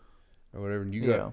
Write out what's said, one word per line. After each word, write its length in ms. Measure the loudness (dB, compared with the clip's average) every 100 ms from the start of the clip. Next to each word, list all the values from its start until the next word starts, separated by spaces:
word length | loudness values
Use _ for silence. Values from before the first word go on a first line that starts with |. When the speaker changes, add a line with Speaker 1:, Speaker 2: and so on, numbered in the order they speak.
| -18 -20 -20 -20 -18 -8
Speaker 1:
or 80 |
whatever. 180 | -4 -4 -4
And 100 | 0
you 80 | 4
got 80 | 4
Speaker 2:
Yeah. 160 | 2